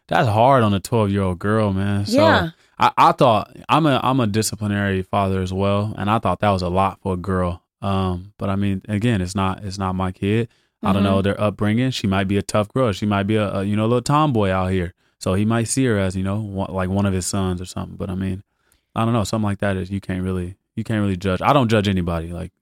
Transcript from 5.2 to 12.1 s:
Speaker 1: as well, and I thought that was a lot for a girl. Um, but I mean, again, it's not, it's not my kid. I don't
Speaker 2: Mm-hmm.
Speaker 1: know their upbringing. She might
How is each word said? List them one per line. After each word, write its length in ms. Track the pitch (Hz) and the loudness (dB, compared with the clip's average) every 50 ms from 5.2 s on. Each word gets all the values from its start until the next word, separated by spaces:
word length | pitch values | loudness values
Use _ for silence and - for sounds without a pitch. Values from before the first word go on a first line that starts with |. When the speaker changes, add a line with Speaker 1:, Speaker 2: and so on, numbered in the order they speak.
| 98 95 95 95 | 0 0 0 -2
Speaker 1:
as 100 | 92 92 | -2 -2
well, 420 | 95 95 98 101 101 101 104 107 - | -2 0 0 2 2 0 0 -2 -4
and 120 | - 98 101 | -4 -2 0
I 100 | 107 117 | 0 0
thought 200 | - 95 87 - | 0 -2 -2 0
that 100 | - 104 | 2 0
was 100 | 98 90 | 2 0
a 80 | 92 87 | 0 0
lot 300 | 90 92 95 95 87 - | 0 2 0 0 -2 -4
for 140 | - 98 95 | -4 -4 -4
a 20 | |
girl. 440 | 90 85 98 95 92 90 87 85 - _ _ _ _ | -4 -4 -2 -2 -2 -2 -2 -4 -6 _ _ _ _
Um, 520 | - 98 98 95 95 92 90 90 92 104 - | -4 -2 -2 0 0 -2 -4 -4 -8 -12 -12
but 120 | - 98 101 | -8 -6 -4
I 60 | 98 | -2
mean, 260 | 98 101 101 98 95 - | -2 -2 -2 -4 -6 -4
again, 320 | - 104 101 110 123 117 95 | -4 -4 -2 0 0 0 0
it's 140 | 90 90 95 | -2 -2 -2
not, 300 | 98 95 95 95 98 101 | -2 -2 -2 -4 -6 -8
it's 120 | 98 92 | -10 -6
not 180 | 101 98 92 92 | -4 -4 -2 -2
my 180 | 92 92 92 92 | -2 -4 -4 -4
kid. 340 | - 98 98 107 113 113 - _ _ _ _ _ _ | -2 -2 0 0 0 -2 -4 _ _ _ _ _ _
I 120 | - - 98 | -2 0 2
don't 100 | 98 98 | 2 2
Speaker 2:
Mm-hmm. 80 | 98 | 2
Speaker 1:
know 100 | 98 98 | 2 2
their 180 | 95 98 98 - | 2 0 0 0
upbringing. 500 | 107 104 95 - 107 104 107 117 127 135 | -2 -2 -2 -2 -2 0 0 0 0 -2
She 160 | 127 - - | -2 -2 -2
might 220 | 101 | 0